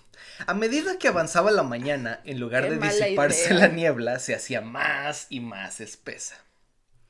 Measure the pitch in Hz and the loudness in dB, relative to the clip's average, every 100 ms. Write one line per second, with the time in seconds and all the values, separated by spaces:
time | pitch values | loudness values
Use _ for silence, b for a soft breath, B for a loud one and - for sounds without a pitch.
0 | _ B B B - 190 226 285 370 370 | _ B B B -4 0 0 0 -2 0
1 | 277 180 160 180 202 202 139 120 139 143 | 2 2 2 2 4 4 2 -2 -2 -2
2 | 117 113 - 131 117 123 143 160 202 208 | -4 -8 -8 -6 -2 0 0 0 0 2
3 | 202 196 190 - - 180 185 165 165 120 | 2 2 2 2 4 6 6 6 2 2
4 | 117 127 - 110 - 120 110 131 147 139 | 0 -2 -2 -6 -4 -6 -6 -4 -2 -2
5 | 147 - - 135 117 98 95 - 107 - | -4 -8 -10 -10 -10 -10 -10 -10 -14 -14
6 | - - - - _ _ _ _ _ _ | -16 -14 -14 -16 _ _ _ _ _ _
7 | _ | _